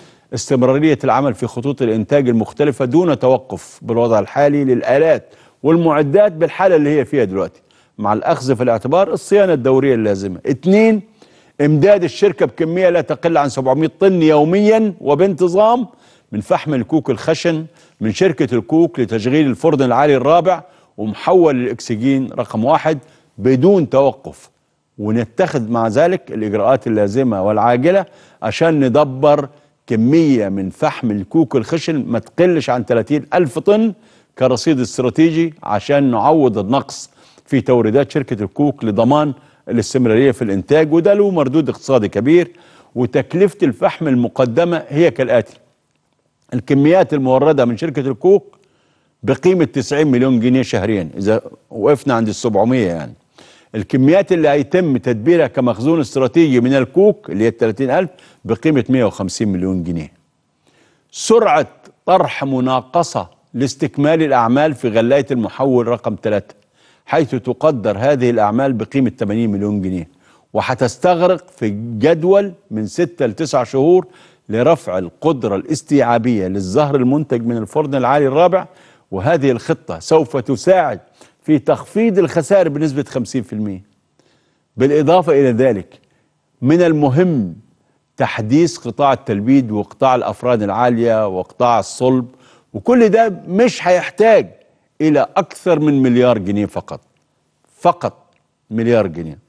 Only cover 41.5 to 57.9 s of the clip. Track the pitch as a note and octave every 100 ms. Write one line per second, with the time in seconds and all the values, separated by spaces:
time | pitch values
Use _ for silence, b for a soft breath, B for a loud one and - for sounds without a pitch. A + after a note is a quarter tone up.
41.5 | D3+ C#3 - - C3 G2+ G2+ B2 F3 E3+
42.5 | b b b b A#2 B2 C#3+ B2+ E3+ G3
43.5 | - D3+ - F#3 - D#3 B2 A#2+ - B2
44.5 | B2 E3+ E3 - D3 E3+ - B2 A#2 -
45.5 | - _ _ _ _ _ _ _ _ _
46.5 | B2+ - C#3 D3 F#3 E3+ D3 C3 B2+ D3
47.5 | C#3+ A#2+ A2+ E3 C#3+ C3 B2+ F3+ G3 -
48.5 | _ _ _ _ _ _ _ - C#3 F3+
49.5 | F#3 D3+ C#3+ - C#3+ D#3 B2 C3 B2 B2
50.5 | B2+ B2 A2 G#2 G2+ D#2+ - G2+ A2 -
51.5 | - _ A2+ A2 C#3 C#3 A#2 A2 F#2+ A#2+
52.5 | G2+ A2+ C3 F#2+ E2 B1+ - _ b b
53.5 | b b A2 F#2+ C3+ C3+ F#3 - F3 D3+
54.5 | D3 C3+ F3+ F3 B2+ B2+ A2+ B2+ F3 C#3
55.5 | C#3 B2 A2 C#3 E3 C#3+ C#3 B2+ E3+ D#3
56.5 | B2+ B2+ C3+ B2+ F3 G#3 G3+ - G2 A2+
57.5 | - A2+ G#2+ C3